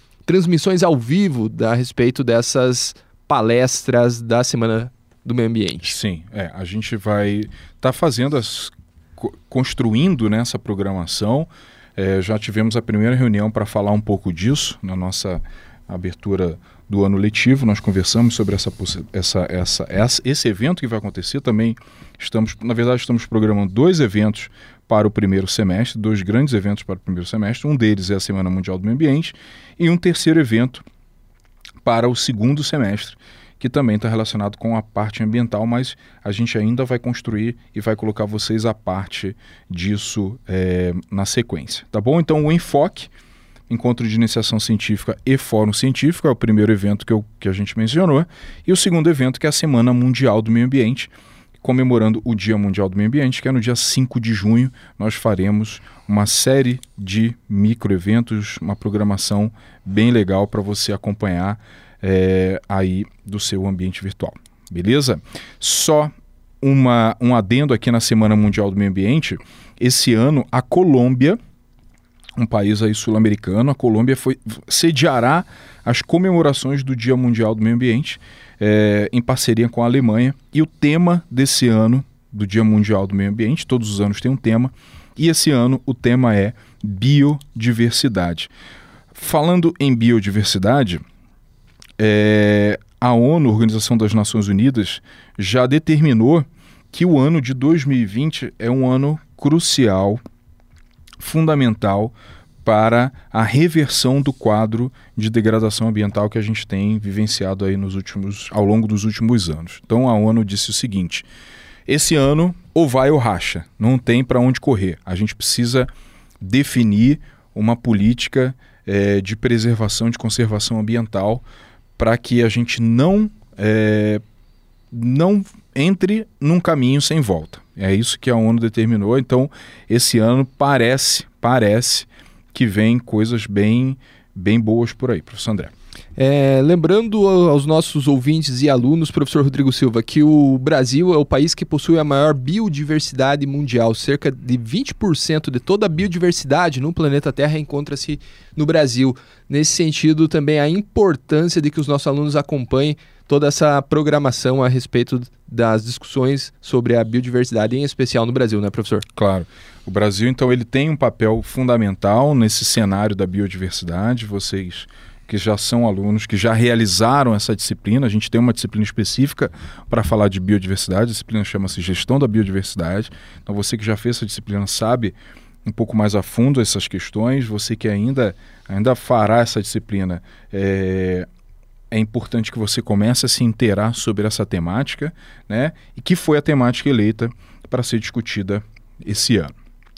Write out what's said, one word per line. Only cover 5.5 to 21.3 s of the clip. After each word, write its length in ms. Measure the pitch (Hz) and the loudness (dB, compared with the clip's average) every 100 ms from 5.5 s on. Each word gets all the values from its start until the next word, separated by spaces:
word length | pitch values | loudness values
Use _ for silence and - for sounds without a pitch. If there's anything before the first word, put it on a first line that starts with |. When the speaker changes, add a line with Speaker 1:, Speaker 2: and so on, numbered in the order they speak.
| 113 92 - - | 0 -4 -4 -8
Speaker 2:
Sim, 300 | - 107 85 87 | -6 -6 -6 -10
é, 220 | 104 90 | -10 -10
a 100 | - | -10
gente 300 | 92 104 107 | -10 -8 -8
vai 480 | 113 107 104 104 104 107 - - - | -6 -4 -2 -2 -4 -6 -12 -20 -6
tá 120 | 127 | -4
fazendo 440 | 127 170 113 131 147 | 0 -2 0 -2 -2
as, 340 | 110 - - _ - _ _ - | -4 -10 -12 _ -20 _ _ -12
co-, 200 | - - - | -12 -12 -6
construindo, 840 | 131 127 - 120 110 180 147 107 | -4 -2 -2 0 2 2 0 0
né, 80 | 107 | 0
essa 180 | 120 - | -2 -6
programação. 880 | - 98 98 95 85 - 107 131 165 - - - - - | -6 -6 -4 -4 -6 -4 -2 -2 -2 -12 -20 -20 -16 -6
É, 260 | 95 95 | -2 -2
já 160 | 92 107 | -2 -4
tivemos 380 | 107 107 110 113 | -4 -2 -2 -2
a 60 | |
primeira 340 | - 107 110 127 | -2 0 2 2
reunião 340 | 127 104 107 | 2 2 0
pra 160 | 107 101 | -2 -4
falar 240 | 107 104 | -2 0
um 100 | 104 | 0
pouco 320 | 107 98 95 | 0 -4 -4
disso 460 | 82 104 151 - - | -4 -2 -2 -4 -8
na 100 | 95 | -8
nossa 480 | 92 92 95 98 90 - - - - - | -6 -6 -6 -6 -6 -8 -12 -20 -20 -14
abertura 680 | 95 92 - 104 95 90 80 _ - - | -10 -10 -8 -4 -2 -2 -6 _ -20 -6
do 160 | 98 | 0
ano 120 | 98 98 | 2 2
letivo. 500 | 107 - 120 135 123 | 0 0 2 2 2
Nós 140 | 104 | 0
conversamos 540 | - 95 90 113 120 | 0 -2 0 2 2
sobre 200 | - 98 | 2 -2
essa 160 | 98 - | -2 -4
possi-, 340 | - 92 90 - | -8 -8 -8 -8
essa, 340 | 98 90 95 87 | -6 -4 -2 -2
essa, 360 | 90 90 - - | -4 -4 -4 -4
essa, 340 | 95 117 - | 0 0 0
esse 240 | 127 143 123 | -2 -2 -2
evento 320 | 98 127 175 | 0 -2 -2
que 60 | 123 | -4
vai 120 | 110 | -6
acontecer. 420 | 101 92 90 | -6 -10 -8